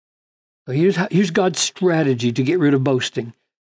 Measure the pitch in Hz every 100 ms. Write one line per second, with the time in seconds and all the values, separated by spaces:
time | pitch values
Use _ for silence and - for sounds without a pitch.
0 | _ _ _ _ _ _ - 135 185 170
1 | 196 170 202 202 185 - - - 180 160
2 | 143 120 120 120 131 180 147 139 135 127
3 | - - 117 - _ _